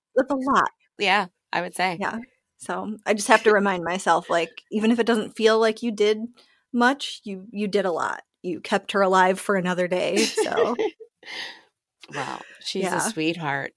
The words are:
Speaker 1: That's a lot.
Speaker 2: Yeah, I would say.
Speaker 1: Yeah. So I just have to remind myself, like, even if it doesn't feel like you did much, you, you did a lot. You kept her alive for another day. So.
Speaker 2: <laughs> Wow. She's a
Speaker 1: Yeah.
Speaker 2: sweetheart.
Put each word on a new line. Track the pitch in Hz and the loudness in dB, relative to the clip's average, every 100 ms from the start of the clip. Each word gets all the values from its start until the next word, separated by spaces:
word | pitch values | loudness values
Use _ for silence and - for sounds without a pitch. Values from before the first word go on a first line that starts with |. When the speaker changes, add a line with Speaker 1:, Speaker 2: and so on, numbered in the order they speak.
| _ - | _ -2
Speaker 1:
That's | 269 | -2
a | 277 | -2
lot. | 262 226 156 - _ - | 0 2 0 -2 _ -4
Speaker 2:
Yeah, | 202 196 180 _ _ | 0 2 0 _ _
I | - | -6
would | 175 - | -4 -2
say. | 185 185 | -4 -2
Speaker 1:
Yeah. | 196 226 240 _ _ _ | -4 -6 -10 _ _ _
So | - 180 196 214 - | -8 -8 -6 -6 -2
I | |
just | 214 - | 0 4
have | 220 | 6
to | 220 | 6
remind | 208 202 185 | 4 4 0
myself, | 170 180 190 170 175 | -2 -2 2 2 2
like, | 170 165 - - | -2 -2 -6 -8
even | 214 220 | 0 2
if | 233 | 2
it | 226 | 2
doesn't | 226 208 - | 0 -2 2
feel | 220 220 | 4 4
like | 220 220 | 2 0
you | 233 | -4
did | 208 208 214 233 - _ _ _ | 0 2 2 -2 -12 _ _ _
much, | 240 240 277 - - | 2 2 2 -4 -10
you, | - 190 196 | -12 -14 -10
you | 202 208 | -6 -2
did | 190 | 0
a | 185 | 0
lot. | 160 113 - - _ | -2 -4 -6 -12 _
You | 180 175 | -8 -8
kept | - 202 - | -2 -4 -2
her | 202 | 0
alive | 196 185 185 190 | 4 6 4 2
for | - 196 | 0 -2
another | 180 180 180 | 0 -2 -2
day. | 180 - 202 | -2 0 0
So. | 220 - - - 466 240 | 0 0 -2 0 0 0
Speaker 2:
<laughs> | 427 - 453 _ - - - - _ _ _ _ - | -4 -6 -20 _ -18 -14 -14 -16 _ _ _ _ -14
Wow. | 143 131 64 - - | -10 -8 -10 -14 -16
She's | - 196 190 | -8 -4 -2
a | |
Speaker 1:
Yeah. | 185 | -2
Speaker 2:
sweetheart. | 185 214 156 170 151 139 135 | -2 -2 -4 -4 -4 -6 -6